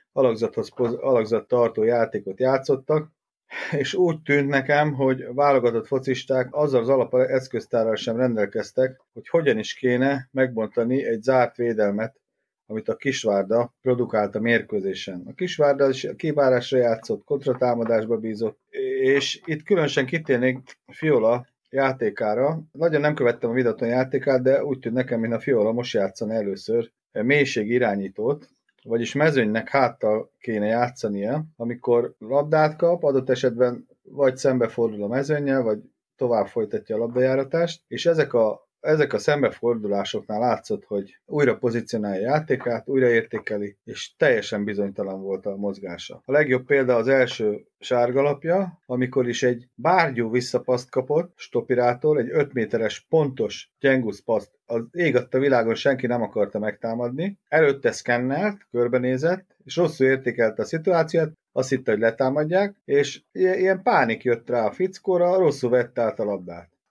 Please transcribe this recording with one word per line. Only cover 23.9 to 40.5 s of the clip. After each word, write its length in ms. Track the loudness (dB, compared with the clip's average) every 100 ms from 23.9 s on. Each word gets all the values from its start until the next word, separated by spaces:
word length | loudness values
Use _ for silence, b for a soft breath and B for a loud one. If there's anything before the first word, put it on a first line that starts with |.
| -2 -2 -2 0 2
de 220 | 2 2
úgy 140 | 0 -4
tűnt 160 | -4
nekem, 260 | -4 -2 -2
mintha 200 | -2 -2
Fiola 320 | 0 2 2
most 220 | 0 -2
játszana 380 | -2 -2 -4 -6
először 580 | -4 -4 -6 -4 -4 -4 _ _
mélység 580 | -4 0 0 0 -2 -2
irányítót, 800 | 0 0 -2 -6 -4 -4 -4 -8 _ _ _
vagyis 320 | -4 -4 -2
mezőnynek 540 | 0 2 2 2 -2 0
háttal 640 | 0 0 0 -2 -2 -4 _
kéne 280 | -6 -2 0
játszania, 800 | 0 -2 -4 -6 -4 -4 -4 -6 -8
amikor 580 | -8 -4 0 0 0 -8
labdát 580 | -2 -2 2 2 2 2
kap, 280 | 0 2
adott 260 | 2 0 0
esetben 580 | 0 0 2 0 0 -12 _
vagy 340 | -14 0 0 2
szembefordul 680 | 0 2 0 0 -2 -2
a 60 | -4
mezőnnyel, 540 | -4 -2 -2 0 0
vagy 160 | 0 -2 -6 _ _ -6
tovább 300 | 0 0 0
folytatja 500 | -4 -4 -6 -4 -4
a 20 |
labdajáratást, 840 | -2 0 2 0 0 -2 -2 -4 _
és 200 | -2 0
ezek 280 | 2 2
a, 340 | 2 2 0 _ _
ezek 320 | 0 2 2
a 60 | 0
szembefordulásoknál 1200 | 0 2 0 0 -2 -2 -2 -2 -4 -6 -6 -2
látszott, 440 | 0